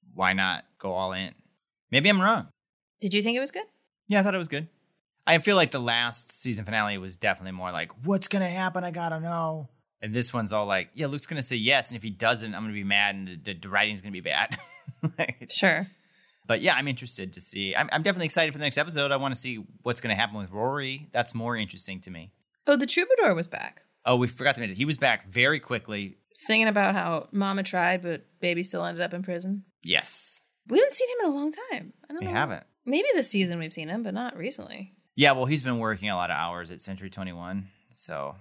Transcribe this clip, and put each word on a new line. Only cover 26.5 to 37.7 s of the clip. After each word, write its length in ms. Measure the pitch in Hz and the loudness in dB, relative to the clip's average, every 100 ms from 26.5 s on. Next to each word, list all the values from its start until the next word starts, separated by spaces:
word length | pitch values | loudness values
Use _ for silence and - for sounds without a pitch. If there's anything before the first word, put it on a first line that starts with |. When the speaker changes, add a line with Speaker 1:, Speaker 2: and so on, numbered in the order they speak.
| 220 220 | 4 4
Speaker 2:
about 280 | 208 196 196 | 4 2 2
how 320 | 175 165 - | 0 -4 -2
mama 300 | 202 196 196 | -2 0 0
tried, 380 | 190 185 175 185 | -2 2 2 2
but 240 | 175 151 _ _ | -2 -6 _ _
baby 220 | 175 170 | -2 0
still 200 | 185 175 | -2 -2
ended 180 | 175 170 | -4 -4
up 100 | 175 | -6
in 80 | 175 | -4
prison. 420 | 190 175 185 202 190 _ | -6 -6 -4 -6 -8 _
Speaker 1:
Yes. 580 | - - - - - - _ _ _ | 0 2 2 -6 -10 -14 _ _ _
Speaker 2:
We 120 | 285 | 4
haven't 140 | 539 | 6
seen 140 | - 508 | 4 2
him 160 | 494 381 | 0 0
in 60 | |
a 40 | 285 | 0
long 160 | 294 | -2
time. 420 | 311 494 302 175 - _ | -4 -8 -8 -10 -20 _
I 20 | |
don't 60 | 302 | -8
Speaker 1:
We 60 | 370 | -2
Speaker 2:
know. 60 | |
Speaker 1:
haven't. 300 | 349 294 85 - _ - | 0 -2 -4 -12 _ -2
Speaker 2:
Maybe 220 | 285 523 | 0 2
this 160 | 403 247 | 2 4
season 300 | 208 185 170 | 2 2 0
we've 120 | 160 | -6
seen 140 | 170 156 | -8 -6
him, 120 | 226 | -6
but 100 | 220 190 | -4 -6
not 200 | 247 - | -6 -6
recently. 600 | 208 277 - - 196 _ _ - | -6 -6 -10 -12 -14 _ _ 4
Speaker 1:
Yeah, 180 | 151 | 6
well, 120 | 135 123 | 6 2
he's 180 | 151 | 0
been 160 | 127 120 | 0 0
working 300 | 113 104 104 | 0 -2 -2
a 60 | 92 | -2
lot 140 | 87 | -2
of 60 | 76 | -2
hours 340 | 85 87 85 | -2 -4 -10
at 80 | 87 | -10
Century 280 | - 95 98 | -8 -8 -10
twenty-one, 600 | 95 92 87 87 98 98 | -10 -10 -8 -8 -8 -8